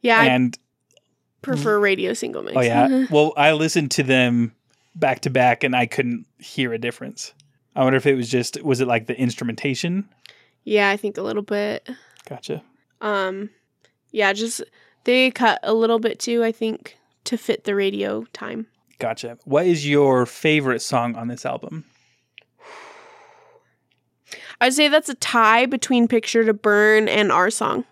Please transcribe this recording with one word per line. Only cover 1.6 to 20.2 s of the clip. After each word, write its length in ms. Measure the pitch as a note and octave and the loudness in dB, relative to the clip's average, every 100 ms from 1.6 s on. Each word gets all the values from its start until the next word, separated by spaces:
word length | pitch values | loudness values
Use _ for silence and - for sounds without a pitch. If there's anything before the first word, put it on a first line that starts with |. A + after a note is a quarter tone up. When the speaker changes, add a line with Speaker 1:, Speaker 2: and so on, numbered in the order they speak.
| A3 G#3 | 0 2
Speaker 1:
radio 340 | G3+ F#3+ F#3 | 2 0 -2
single 280 | A3+ - - | -4 -6 -8
mix. 160 | - C3 | -4 0
Speaker 2:
Oh, 40 | |
yeah? 440 | B2 A#2 B2+ F#3 C4 | 2 4 4 2 2
Speaker 1:
<laughs> 40 | |
Speaker 2:
Well, 220 | D3+ D3+ D3+ | 4 4 4
I 140 | D3 | 4
listened 400 | D#3 D#3+ F3+ C#3+ | 4 0 0 -2
to 100 | - | -2
them 540 | C3 C3 B2 A#2+ A#2 _ _ _ _ F3 | 2 2 4 2 0 _ _ _ _ -4
back 260 | D3+ B2+ | -2 -2
to 80 | D3 | -2
back, 340 | C3 B2 A#2 | 2 2 2
and 120 | C#3 B2+ | 0 0
I 100 | A#2+ | -2
couldn't 400 | - B2 A#2+ - _ | -2 -4 -4 -10 _
hear 340 | - - B2+ | -14 -6 -4
a 40 | A2+ | -4
difference. 560 | A#2+ - - - - _ _ _ _ | -6 -8 -14 -14 -18 _ _ _ _
I 100 | - | 0
wonder 120 | C3 C3 | 2 2
if 100 | C#3+ | 2
it 100 | C3+ | 0
was 140 | A#2+ | 0
just, 320 | B2+ A#2+ - | -2 -2 -6
was 180 | D3+ B2 | -2 0
it, 60 | B2+ | 0
like, 180 | A#2+ A2+ | 0 -2
the 120 | B2 | -4
instrumentation? 920 | B2+ A#2+ A#2+ A2 C#3+ B2+ F3 F#3 G3+ _ - _ _ _ - | -4 -4 -8 -6 -6 -4 -4 -6 -8 _ -20 _ _ _ -2
Speaker 1:
Yeah, 240 | G#3+ G3+ | 0 0
I 80 | G3+ | -2
think 200 | G#3 G3+ | -6 -8
a 40 | |
little 220 | F#3+ G#3 | -6 -8
bit. 440 | G#3 G3+ G#3 - - B3+ _ _ - | -4 -4 -4 -8 -12 -20 _ _ -20
Speaker 2:
Gotcha. 360 | B2 - D3+ _ _ _ _ | -18 -12 -12 _ _ _ _
Speaker 1:
Um, 500 | G#3+ G3+ F#3+ F#3+ G#3 _ _ _ _ _ _ | -4 -2 -4 -6 -12 _ _ _ _ _ _
yeah, 220 | G#3+ G3+ | 0 0
just, 280 | G3+ A3+ - - _ _ _ - | 0 -4 -8 -12 _ _ _ 0
they 260 | B3+ C4 | 2 2
cut 280 | - A#3+ F3+ | 2 0 0
a 100 | - | 0
little 260 | A3+ A3+ A3+ | 0 2 0
bit 200 | A3+ - | -2 -6
too, 240 | - A#3 | -4 0
I 80 | A3+ | 0
think, 460 | A3+ A3+ A3 - _ _ _ - | -2 -6 -6 -12 _ _ _ -8
to 120 | A#3+ | -8
fit 260 | - - | -4 -4
the 120 | - G3+ | -2 -2
radio 500 | G3 G3+ G3 G#3+ A3+ | -2 -2 -6 -6 -10
time. 340 | - G#3+ A3+ A3 _ _ _ | -14 -12 -12 -14 _ _ _
Speaker 2:
Gotcha. 400 | A#2 A2+ A#2 A#2 - | -8 -6 -10 -14 -2
What 220 | C#3 F3+ | 0 2
is 200 | E3 D3 | 0 2
your 380 | C#3+ C#3 B2+ | 4 4 4